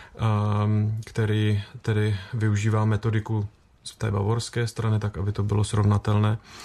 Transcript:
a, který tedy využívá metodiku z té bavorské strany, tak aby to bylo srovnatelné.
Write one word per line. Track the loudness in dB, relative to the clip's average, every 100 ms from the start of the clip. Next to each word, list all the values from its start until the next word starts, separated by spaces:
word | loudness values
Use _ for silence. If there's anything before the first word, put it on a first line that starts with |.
| -20 -2
a, | 0 2 0 0 2 2 0 -2 -6
který | -2 0 2 2 0 -4 -6
tedy | -2 0 0 -2 -4
využívá | -2 0 2 2 2 2
metodiku | 2 0 -2 -2 -4 -4 -10 _ _
z | -20 -6
té | -2
bavorské | 0 0 -2 -2 -4 -4
strany, | -2 0 0
tak | -2 -4
aby | -4
to | -2
bylo | 0 0
srovnatelné. | 2 2 4 4 2 2 2 0 -6 -18